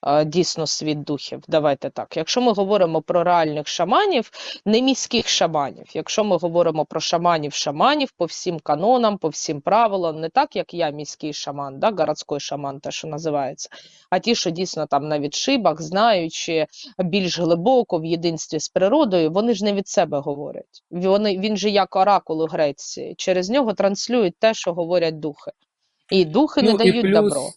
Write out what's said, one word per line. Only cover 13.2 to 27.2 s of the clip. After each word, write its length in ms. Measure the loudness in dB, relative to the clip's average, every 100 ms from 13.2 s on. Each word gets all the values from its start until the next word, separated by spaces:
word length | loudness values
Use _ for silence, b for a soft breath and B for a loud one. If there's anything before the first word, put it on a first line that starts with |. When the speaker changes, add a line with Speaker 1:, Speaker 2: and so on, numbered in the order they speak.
| -4 -4 -4 -8 -16 B B B B
Speaker 1:
а 80 | -2
ті, 160 | 2
що 160 | 0 0
дійсно 360 | -2 -4 -4 -2
там 220 | -2 0
на 100 | -2
відшибах, 640 | -2 -4 0 2 2 0
знаючи 840 | -4 2 4 2 0 -6 -2 -2 -2 B -20 -4
більш 400 | -2 0 0 -2
глибоко, 600 | 0 2 4 2 2 -2
в 60 |
єдинстві 560 | -2 -2 -2 -4 -6 -6
з 80 | -2
природою, 600 | 0 4 4 4 2 2
вони 240 | 2 0
ж 100 | 0
не 80 | 0
від 160 | -2 -2
себе 300 | 0 0 -2
говорять. 640 | -4 -8 -10 -12 -16 -20 _
Вони, 480 | -4 2 2 2 -2
він 180 | -2 -2
же 140 | 0
як 260 | 0 0 2
оракул 460 | 4 4 0 -4
у 40 | -2
Греції, 680 | 0 -2 -2 -12 -12 -12 -6
через 320 | 0 0 2
нього 220 | 0 0
транслюють 600 | 2 0 0 -2 2 0 2
те, 160 | 0
що 180 | 0 -4
говорять 480 | -4 0 0 0 -4
духи. 300 | -10 -10 -18 -18 _ _ _ _ _
І 140 | 2
духи 380 | 4 4 2 4
не 60 | 4
Speaker 2:
Ну, 60 |
і 40 | 6
Speaker 1:
дають 240 | 4 4
Speaker 2:
плюс, 120 | 4
Speaker 1:
добро. 280 | 4